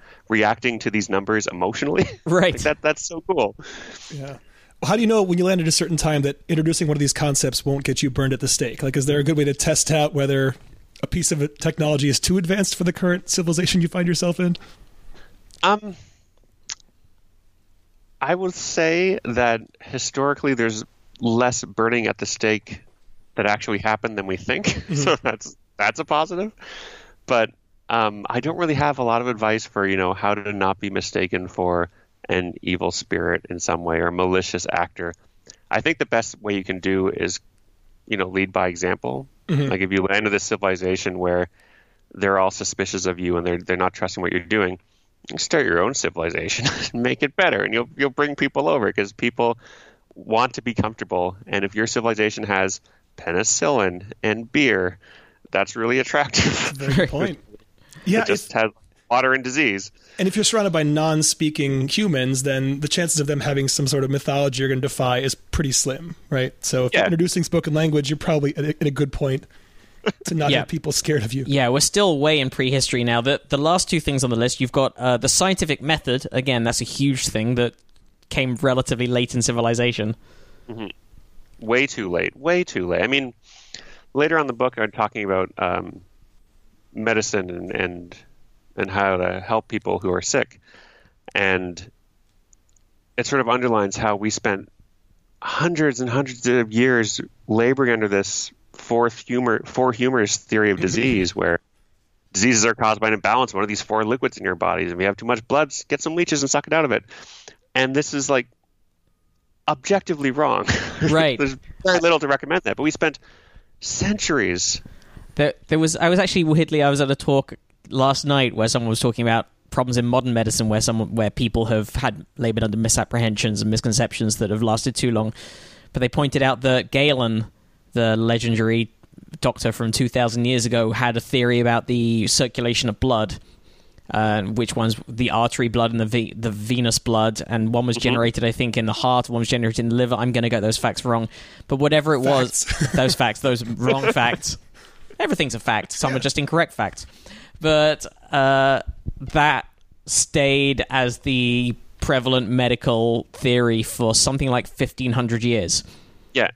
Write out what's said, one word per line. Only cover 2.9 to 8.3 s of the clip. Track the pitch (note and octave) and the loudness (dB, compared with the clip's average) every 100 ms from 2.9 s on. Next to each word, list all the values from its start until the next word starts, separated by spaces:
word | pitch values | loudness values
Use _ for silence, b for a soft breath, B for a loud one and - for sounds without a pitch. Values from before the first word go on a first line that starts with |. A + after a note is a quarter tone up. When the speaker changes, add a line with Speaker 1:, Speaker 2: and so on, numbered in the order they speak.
| D3 | -2
Speaker 1:
so | - E3 | -6 -8
cool. | - F3 G2+ - B B B B B | -2 0 0 -2 B B B B B
Speaker 3:
Yeah. | D3 C#3 C3 b b b _ | -12 -12 -14 b b b _
Well, | C3+ | 0
how | A3 | 2
do | |
you | A3 | 4
know | A3 | 4
when | F#3+ F3 | 4 2
you | |
land | F3+ F#3 | 2 2
at | E3 | 2
a | |
certain | - E3+ D#3+ | 0 0 0
time | D#3+ D3 | 0 0
that | C#3 - - | 0 -4 -2
introducing | D#3+ E3 D#3+ D#3 | 0 2 0 0
one | D3 | 2
of | |
these | C#3 | 0
concepts | - D3+ C3+ C3+ - C#3+ | 0 0 0 0 -2 -2
won't | C#3 | -2
get | C#3 B2+ | -2 0
you | C#3+ | -2
burned | B2 C3+ | 0 0